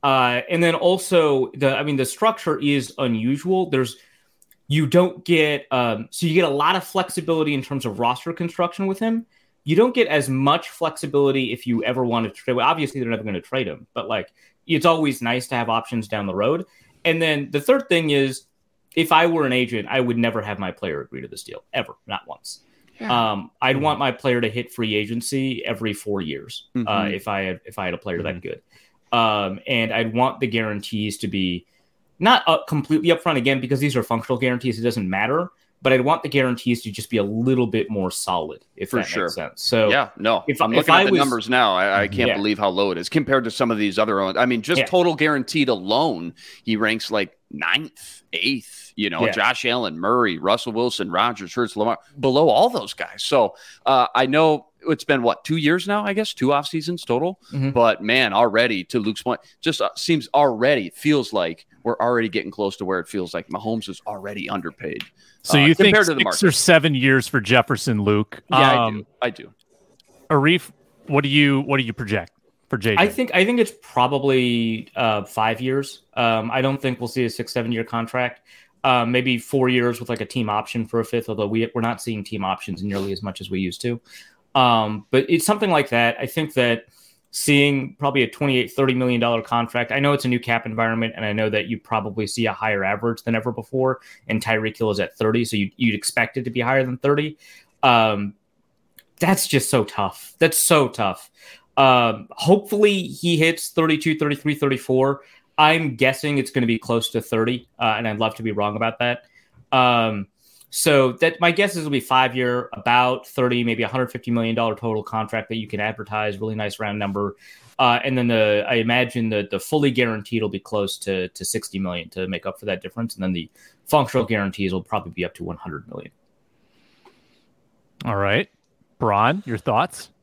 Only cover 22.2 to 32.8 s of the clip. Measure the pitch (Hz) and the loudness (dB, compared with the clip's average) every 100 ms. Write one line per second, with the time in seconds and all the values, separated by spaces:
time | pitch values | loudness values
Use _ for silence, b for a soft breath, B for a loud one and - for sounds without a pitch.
22.2 | - - - - _ _ _ _ 220 123 | -10 -18 -16 -20 _ _ _ _ -2 0
23.2 | 113 101 - _ 131 135 151 147 139 120 | 0 -2 -8 _ -2 0 0 0 -2 -2
24.2 | 135 123 117 113 120 - 113 104 104 117 | -2 0 -2 -4 -10 -6 -2 -2 -2 -6
25.2 | 120 139 135 123 - 104 110 101 - 101 | -4 -4 -4 -4 -6 -6 -4 -6 -6 -6
26.2 | 80 69 - - - 127 110 101 98 95 | -4 -8 -10 -18 -10 -6 -2 0 -2 -4
27.2 | 101 101 95 90 - - 92 87 104 87 | -6 -4 -4 -6 -12 -8 -6 -6 -6 -6
28.2 | 80 87 - - _ b b b _ 120 | -6 -8 -10 -12 _ b b b _ 2
29.2 | 113 107 98 95 - 127 113 113 113 113 | 2 2 -2 -6 -4 -2 0 -2 -2 0
30.2 | 127 - 131 113 110 104 101 107 107 101 | 0 0 -4 -2 -4 -6 -6 -6 -4 -4
31.2 | 107 98 92 90 _ _ _ _ _ _ | -6 -2 -2 -4 _ _ _ _ _ _
32.2 | 190 247 - 160 - 151 | 4 4 4 0 0 -4